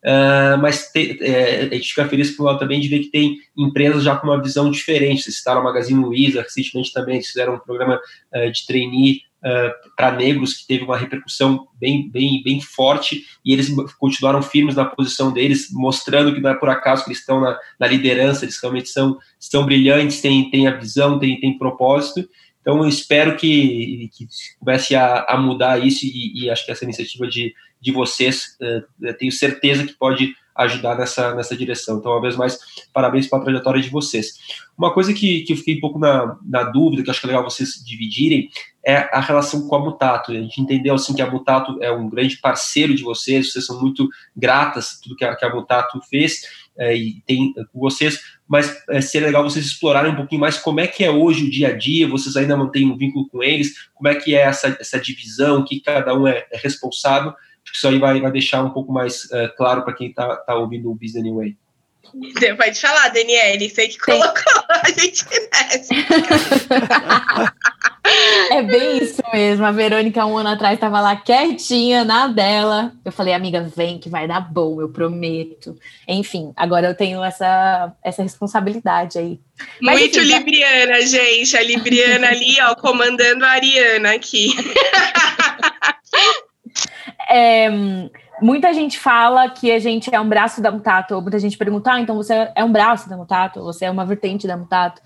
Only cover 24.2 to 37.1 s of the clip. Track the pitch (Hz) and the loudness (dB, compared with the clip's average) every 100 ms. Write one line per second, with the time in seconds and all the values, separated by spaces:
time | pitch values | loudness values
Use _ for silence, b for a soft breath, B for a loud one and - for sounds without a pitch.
24.2 | 117 B B _ 117 131 - 135 127 123 | -20 B B _ -2 -2 2 2 2 2
25.2 | - 127 131 123 127 127 131 135 135 123 | 0 0 0 0 0 2 2 0 -4 -8
26.2 | 117 120 123 113 - 117 123 107 117 123 | -10 -6 -4 -4 -6 -10 -10 -10 -12 -8
27.2 | 120 117 117 b b _ 120 127 120 - | -8 -6 -8 b b _ -4 -2 -2 0
28.2 | 127 131 - _ 123 117 - _ 120 113 | -2 -2 -8 _ -6 -6 -8 _ -10 -6
29.2 | 131 - 139 135 139 139 143 - 131 127 | -6 -2 -2 0 0 0 -4 -2 -2 0
30.2 | 135 B B - 120 117 120 120 123 - | -2 B B -2 -2 -2 -4 -4 -4 -2
31.2 | 123 120 117 120 127 117 - 107 120 120 | -4 -4 -8 -8 -6 -8 -6 -6 -2 -2
32.2 | 123 120 127 127 B B B 139 127 131 | -2 -2 -4 -4 B B B -2 0 0
33.2 | 135 135 135 127 131 135 127 143 147 113 | 0 -2 0 -2 0 -2 -2 -4 -4 -6
34.2 | 107 B B B B - 175 180 190 202 | -6 B B B B -4 0 0 0 0
35.2 | 202 170 - 147 - 147 151 151 147 135 | 0 0 -2 -4 -2 -4 -4 0 2 2
36.2 | 117 - - 127 120 127 160 135 135 | 0 -8 -4 -2 0 2 2 0 -4